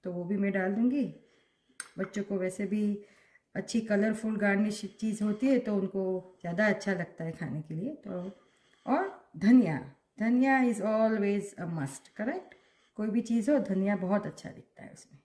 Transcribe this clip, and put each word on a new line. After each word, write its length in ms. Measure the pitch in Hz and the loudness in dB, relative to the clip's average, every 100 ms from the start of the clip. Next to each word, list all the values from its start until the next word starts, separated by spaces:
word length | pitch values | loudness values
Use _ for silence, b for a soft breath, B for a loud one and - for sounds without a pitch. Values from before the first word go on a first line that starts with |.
तो 80 | 185 | -6
वो 120 | 175 | -6
भी 140 | 175 202 | -2 0
मैं 140 | 196 | 0
डाल 220 | 196 185 | 0 0
दूँगी। 300 | 202 240 277 190 - b b b b b _ - - | 2 2 2 -2 -6 b b b b b _ -12 -8
बच्चों 260 | 190 202 | -6 -6
को 140 | 196 196 | -4 -2
वैसे 280 | 185 185 196 | -2 -4 -2
भी 160 | 208 208 202 B B B B _ - | 0 0 -2 B B B B _ -10
अच्छी 260 | - 233 | -2 -4
colorful 540 | 220 202 220 220 220 214 | 0 2 2 0 -4 0
garnish 440 | 202 202 214 208 196 - | 2 2 0 -2 -10 -6
चीज़ 240 | 220 202 | -4 -2
होती 240 | 208 208 262 | -2 2 4
है 120 | 254 | 4
तो 160 | 226 202 | 2 -2
उनको 280 | 190 190 190 185 180 - | 0 -2 -2 -4 -6 -12
ज़्यादा 260 | 170 170 214 | -6 2 2
अच्छा 260 | 202 202 | 2 0
लगता 300 | 175 170 - | -2 -4 -6
है 80 | 165 | -8
खाने 300 | 160 160 151 | -6 -6 -6
के 120 | 156 | -6
लिए। 200 | 160 226 302 | -6 -6 -8
तो 220 | 202 180 180 - b b b b - | -10 -8 -8 -12 b b b b 0
और 440 | 294 392 - _ 156 | 0 0 -8 _ 2
धनिया, 400 | 196 254 185 151 135 - _ - | 8 8 6 -2 -8 -20 _ -4
धनिया 400 | 226 247 269 269 | 0 4 4 4
is 180 | 247 214 | 2 0
always 680 | 202 220 220 220 202 202 196 - | 0 2 2 2 2 0 -2 -8
a 120 | 170 | -6
must, 360 | 165 135 - - - | -4 -6 -10 -16 -6
correct? 380 | 220 370 - - b b b - | -6 -6 -10 -20 b b b -6
कोई 100 | 214 | -2
भी 140 | 220 | -2
चीज़ 300 | 233 233 208 | 0 0 4
हो, 60 | 294 | 2
धनिया 360 | 196 190 196 196 | 2 0 2 0
बहुत 280 | 185 202 - | 0 0 -2
अच्छा 240 | - 165 | -12 -16
दिखता 340 | 151 - - | -16 -20 -20
है 80 | - | -20
उसमें। 260 | - - 143 | -20 -20 -20